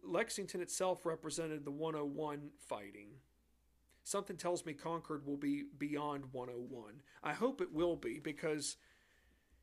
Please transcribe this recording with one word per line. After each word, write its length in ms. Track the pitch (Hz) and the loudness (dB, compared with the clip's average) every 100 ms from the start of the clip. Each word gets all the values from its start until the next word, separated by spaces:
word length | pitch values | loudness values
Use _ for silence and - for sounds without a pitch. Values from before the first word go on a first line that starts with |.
Lexington 580 | - 170 226 - 190 185 | 0 2 2 0 -2 -2
itself 440 | 175 - 185 175 170 | -2 2 2 4 2
represented 580 | 160 156 147 165 156 | 0 -2 -2 -2 -2
the 80 | 143 | -4
one 240 | 143 160 156 | 0 0 2
oh 80 | |
one 460 | 147 143 156 147 147 139 | 0 0 0 -2 -6 -12
fighting. 640 | - 113 101 104 104 135 - _ _ _ _ _ _ - | -6 -4 -4 -12 -16 -18 -20 _ _ _ _ _ _ -16
Something 340 | - 202 196 180 | -2 -2 0 -2
tells 280 | 175 175 170 | 2 2 0
me 80 | |
Concord 520 | 143 160 165 - 151 139 | -4 -2 -2 -2 -4 0
will 120 | 143 | 2
be 260 | 143 143 143 139 | 4 2 0 -4
beyond 560 | 147 143 147 143 135 | 0 0 0 -2 -4
one 160 | 131 123 | -4 -4
oh 160 | 123 123 | -4 -6
one. 340 | 123 104 123 - - | -8 -10 -14 -18 -6
I 80 | 156 | 0
hope 300 | 147 247 277 | 4 4 4
it 100 | 180 | 2
will 240 | 156 175 165 | 6 6 4
be 240 | 117 139 | 0 -2
because, 560 | 156 147 165 151 139 - - - _ _ _ _ _ - | -4 0 2 2 0 -4 -12 -20 _ _ _ _ _ -20